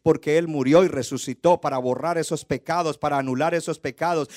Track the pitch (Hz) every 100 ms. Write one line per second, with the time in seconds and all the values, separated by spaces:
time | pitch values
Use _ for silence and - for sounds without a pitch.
0 | 160 151 147 156 170 151 131 160 185 139
1 | 120 135 - 123 170 170 151 135 127 123
2 | 160 165 156 160 - 131 - 170 165 139
3 | 151 139 131 127 160 170 170 156 139 -
4 | 165 165 139